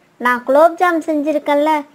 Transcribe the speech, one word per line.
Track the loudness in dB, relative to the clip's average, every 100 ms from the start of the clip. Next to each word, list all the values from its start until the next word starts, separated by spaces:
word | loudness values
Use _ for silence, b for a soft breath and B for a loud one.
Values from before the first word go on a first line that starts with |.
| _ _
நான் | -2 -2 0
குலோப் | 2 2
ஜாம் | 2 -2 -2
செஞ்சிருக்கேன்ல, | -2 -4 -2 -4 -2 0 0 -2 -6